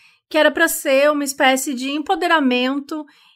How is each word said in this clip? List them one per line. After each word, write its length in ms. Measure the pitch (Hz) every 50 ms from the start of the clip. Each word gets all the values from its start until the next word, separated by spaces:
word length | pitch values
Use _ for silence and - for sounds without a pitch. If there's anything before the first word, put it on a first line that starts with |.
| _ _ _ _ _ _
que 80 | -
era 140 | 311 302 302
pra 160 | 294 339 330
ser 420 | 320 - - - 302 262 269 285 302
uma 140 | 302 285 285
espécie 500 | 285 277 - 294 262 262 262 - 302 262
de 160 | 233 262 269
empoderamento 1160 | 285 311 294 - 381 330 359 339 339 320 277 254 247 247 254 262 277 285 285 - 320 302 302 302 _ _ _ _ _